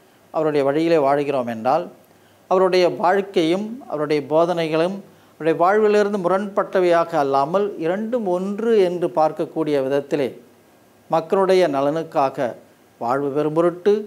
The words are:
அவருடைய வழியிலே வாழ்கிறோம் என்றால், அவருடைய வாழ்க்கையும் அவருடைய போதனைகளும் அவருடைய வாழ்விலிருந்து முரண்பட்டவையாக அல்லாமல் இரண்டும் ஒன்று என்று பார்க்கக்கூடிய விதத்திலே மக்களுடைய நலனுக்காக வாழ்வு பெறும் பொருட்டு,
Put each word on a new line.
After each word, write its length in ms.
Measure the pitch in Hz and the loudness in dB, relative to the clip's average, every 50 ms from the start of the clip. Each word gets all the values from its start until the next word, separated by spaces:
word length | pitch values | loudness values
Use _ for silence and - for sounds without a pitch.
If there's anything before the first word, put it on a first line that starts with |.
| _ _ _ _ _ _ - | _ _ _ _ _ _ -4
அவருடைய 280 | 165 160 156 147 147 135 | -2 -2 0 0 2 2
வழியிலே 340 | 139 139 156 165 170 170 160 | 2 0 0 2 2 2 2
வாழ்கிறோம் 480 | 139 135 143 143 147 139 139 131 123 | 4 2 2 0 0 -2 -2 -2 -2
என்றால், 380 | 117 117 110 110 127 143 165 175 - - - _ _ _ _ _ _ _ _ _ - | -4 -6 -4 -2 0 0 0 -2 -6 -14 -20 _ _ _ _ _ _ _ _ _ -2
அவருடைய 340 | 185 190 185 185 180 185 180 165 | 0 2 2 4 4 4 2 2
வாழ்க்கையும் 760 | - - - 170 190 196 196 196 - 196 160 160 170 190 214 214 233 262 294 - | 0 0 0 0 2 0 0 -2 -2 0 0 0 0 -2 -4 -8 -12 -14 -12 -8
அவருடைய 320 | - 147 151 147 156 147 135 127 | -6 -4 -2 -2 -2 -2 -2 0
போதனைகளும் 680 | 151 160 170 170 180 170 165 156 156 160 165 185 196 196 - - - _ _ _ _ | 2 2 2 2 0 -2 -2 -2 0 0 0 0 -2 -6 -12 -18 -20 _ _ _ _
அவருடைய 220 | - 151 160 160 147 170 | -4 -2 0 0 2 2
வாழ்விலிருந்து 560 | 180 202 214 214 214 202 208 208 202 208 208 | 2 4 4 4 4 4 4 2 0 -2 -2
முரண்பட்டவையாக 920 | 175 175 185 190 208 202 196 214 185 190 - 196 185 175 170 170 165 165 165 156 143 | 0 0 0 0 -2 -2 -2 -2 -2 0 0 0 2 4 4 2 2 0 0 -2 0
அல்லாமல் 420 | 139 139 139 139 151 175 196 208 196 - - | 2 2 0 0 0 0 -2 -2 -2 -4 -6
இரண்டும் 480 | 160 160 180 202 220 220 240 247 220 | -4 -4 -4 -4 -4 -4 -4 -4 -2
ஒன்று 520 | 185 180 180 190 196 202 202 220 233 226 214 | -2 -2 -2 -2 -4 -6 -4 0 2 4 4
என்று 300 | 185 175 175 175 170 175 | 4 2 0 -2 -4 -2
பார்க்கக்கூடிய 680 | - 156 156 156 156 - 165 135 - 160 160 151 147 139 131 | 0 0 0 0 0 -4 -6 -6 -4 -4 -2 0 0 0 0
விதத்திலே 420 | 131 139 143 135 - 165 151 139 113 - - - _ _ _ _ _ _ _ _ _ _ _ _ - | 0 -2 -2 -2 -2 -4 -2 -2 -4 -6 -10 -20 _ _ _ _ _ _ _ _ _ _ _ _ -4
மக்களுடைய 580 | 160 165 160 160 - 190 190 185 190 185 180 160 | -4 -2 -2 0 0 0 2 4 4 4 4 2
நலனுக்காக 880 | 143 135 139 143 151 165 160 160 160 160 139 135 135 - 139 113 - - - _ _ _ _ _ _ - | 0 0 0 0 -2 -4 -6 -4 -2 0 0 0 0 -2 -4 -4 -6 -8 -18 _ _ _ _ _ _ -8
வாழ்வு 300 | 123 117 127 139 143 143 | -4 -2 -2 0 -2 -2
பெறும் 280 | 131 151 151 151 151 160 | -2 -2 -2 0 0 2
பொருட்டு, 360 | 170 175 170 175 - 208 202 214 214 | 0 0 0 0 0 0 0 0 -2